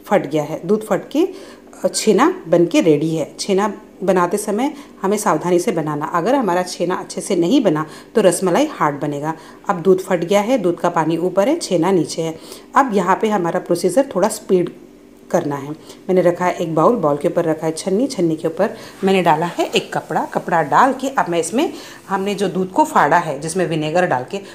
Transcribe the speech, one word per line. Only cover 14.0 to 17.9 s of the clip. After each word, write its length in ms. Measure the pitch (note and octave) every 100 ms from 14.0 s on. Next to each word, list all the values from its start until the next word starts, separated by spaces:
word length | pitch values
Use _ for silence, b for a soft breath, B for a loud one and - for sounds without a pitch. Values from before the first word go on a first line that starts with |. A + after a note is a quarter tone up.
| C4+ F#3+
थोड़ा 120 | G3+
स्पीड 420 | - - F#3 E3 - - - - - -
करना 240 | F3+ C#3+ C#3+
है। 140 | C#3
मैंने 520 | D#3 - - - F#3
रखा 240 | F3 E3+ F3+
है 100 | -
एक 200 | E3+ D#3+
बाउल, 200 | E3+ A#3+
बाउल 220 | D#3+ D3
के 100 | F3
ऊपर 180 | E3+ E3
रखा 220 | D#3 D#3+
है 60 | D#3+
छन्नी, 300 | -